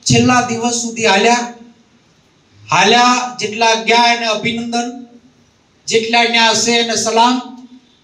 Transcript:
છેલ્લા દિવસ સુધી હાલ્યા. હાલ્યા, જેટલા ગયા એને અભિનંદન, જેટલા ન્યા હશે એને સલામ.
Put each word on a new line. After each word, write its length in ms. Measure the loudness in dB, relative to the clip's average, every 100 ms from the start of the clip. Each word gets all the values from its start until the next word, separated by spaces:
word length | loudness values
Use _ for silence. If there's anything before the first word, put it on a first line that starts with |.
| 0
છેલ્લા 360 | 2 4 2 0
દિવસ 320 | -2 -4 -4
સુધી 260 | -6 -2 0
હાલ્યા. 340 | 2 2 2 -2 -12 -20 _ _ _ _ _ _ _ _ _
હાલ્યા, 540 | -4 0 4 4 4 0 -4 -8
જેટલા 360 | -8 -2 0 0 0
ગયા 240 | 2 2 0
એને 120 | -2 -4
અભિનંદન, 560 | -4 -6 -6 -6 -6 -10 -18 -20 _ _ _ _ _ _ -4
જેટલા 380 | -2 0 0 2
ન્યા 180 | 2 2 0
હશે 240 | 0 0
એને 160 | 0 -4
સલામ. 420 | 0 2 2 2 -6 -16 -20 -20 _ _